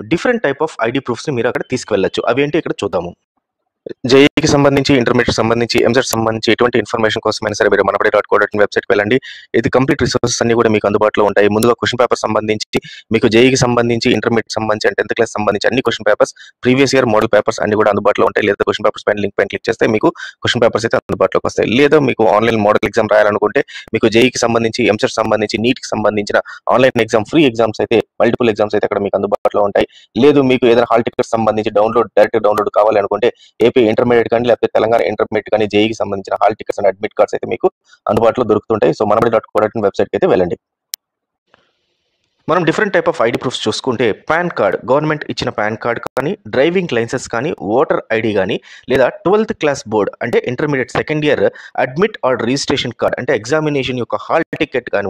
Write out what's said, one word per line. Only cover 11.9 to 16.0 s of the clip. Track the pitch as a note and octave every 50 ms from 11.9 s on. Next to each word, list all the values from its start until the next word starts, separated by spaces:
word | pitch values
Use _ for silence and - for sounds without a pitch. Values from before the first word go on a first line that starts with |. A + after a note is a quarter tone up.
| - B2
paper | B2 A#2 A2+ -
సంబంధించి, | - A2 G#2+ A2 G#2+ G#2+ G#2+ A2 - - - C3+ - - - - - _
మీకు | G#2+ A2+ C3 A#2
జేఈకి | G2+ B2 C3 C3 C3 B2+
సంబంధించి, | C3 A#2+ A#2+ A#2+ A#2 A#2 A#2 A#2 - B2+ B2
intermediate | G#2+ - - A#2+ A2+ - - -
సంబంధించి, | A2 A2 G#2+ G#2+ G#2+ - G#2+
and | G2+ -
tenth | G2+ G#2+ A2+
class | - A2+ G#2+ -
సంబంధించి | G#2+ G#2 G#2 G2+ G2+ - G#2
అన్ని | A#2 C3 -
question | A#2+ A2 -